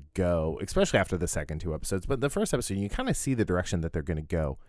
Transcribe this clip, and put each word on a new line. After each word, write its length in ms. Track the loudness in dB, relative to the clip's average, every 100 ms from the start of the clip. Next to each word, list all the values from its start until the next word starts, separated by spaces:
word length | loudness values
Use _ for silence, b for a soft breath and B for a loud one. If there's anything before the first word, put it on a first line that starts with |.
| -6
go, 440 | 0 2 4 2 -2
especially 360 | 0 2 4 4
after 180 | 2 0
the 120 | 0
second 320 | -2 -4 -4
two 140 | -4
episodes. 320 | -4 -2 -2 -2
But 140 | 0
the 100 | 0
first 220 | 0 0
episode, 260 | 0 0 -2
you 100 | -2
kinda 260 | -2 0
see 200 | 0 0
the 100 | 2
direction 360 | 2 2 2 -2
that 100 | -2
they're 100 | -2
gonna 200 | -2 -4
go 360 | -2 0 0 -4